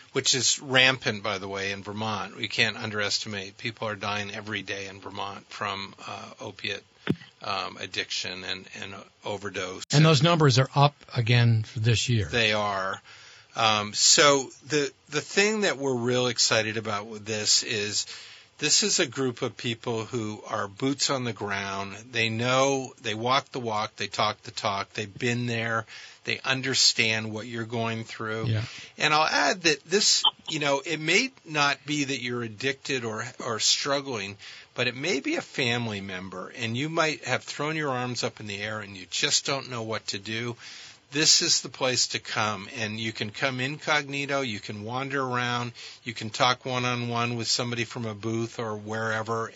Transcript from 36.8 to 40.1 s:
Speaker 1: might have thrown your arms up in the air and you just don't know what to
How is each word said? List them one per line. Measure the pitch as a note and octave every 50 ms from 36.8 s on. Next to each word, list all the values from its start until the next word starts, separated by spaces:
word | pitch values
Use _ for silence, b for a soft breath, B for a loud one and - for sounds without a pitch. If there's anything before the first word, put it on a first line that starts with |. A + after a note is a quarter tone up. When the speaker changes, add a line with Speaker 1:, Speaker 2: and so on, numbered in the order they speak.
| C#3+ D#3
Speaker 1:
might | D#3+ E3 D#3+ D#3 D3 - -
have | C3 B2+ - -
thrown | - - - D3 D3+ D#3
your | D#3+ D3+ C#3+
arms | B2+ B2 B2 B2 B2 - -
up | A#2 - -
in | A#2
the | G#2 G2+ G2
air | G#2 G#2+ A2 G#2+
and | G#2 G2 G2+
you | F#2+ F#2 F2+
just | - - - D3 C#3 - -
don't | - C#3+ C3+ B2 B2
know | B2+ A#2
what | A2+ A2 A2 G#2+ -
to | -